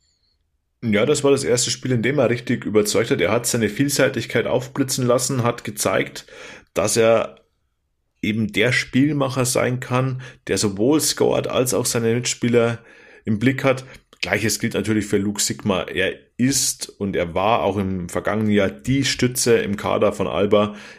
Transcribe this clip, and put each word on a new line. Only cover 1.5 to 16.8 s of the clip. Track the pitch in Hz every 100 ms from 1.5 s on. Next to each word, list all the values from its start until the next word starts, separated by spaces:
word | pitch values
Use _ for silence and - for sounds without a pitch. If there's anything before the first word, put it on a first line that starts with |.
| 123 -
Spiel, | - 127
in | 123
dem | 110 143
er | 113
richtig | 120 - 117
überzeugt | 90 104 104 - 76
hat. | -
Er | 85
hat | 113 -
seine | 123 107
Vielseitigkeit | - 143 139 127 117 - 120 -
aufblitzen | 120 127 - 131 - 123
lassen, | 123 - 135
hat | 117 120
gezeigt, | - 104 98 104 - - - - - - _
dass | - 104 117
er | 113 113 - - _ _ _ _ _ _ _ -
eben | 110 110 107
der | 95 117
Spielmacher | 127 - 123 147 143 135 135
sein | 123 - 120 127
kann, | - 123 131 131 - - -
der | 95
sowohl | 107 95 117 156
scored | - - 120 - -
als | - 131
auch | 95 123
seine | 120 113
Mitspieler | 117 123 - 120 120 117 117 - - - -
im | - 107
Blick | 123 135
hat. | 135 131 - - _ -
Gleiches | - 101 107 -
gilt | 117
natürlich | 98 104 107 101
für | 98
Luke | 101 104
Sigma. | - 107 107 90
Er | - 76 92 - _ -
ist | 127 139 - -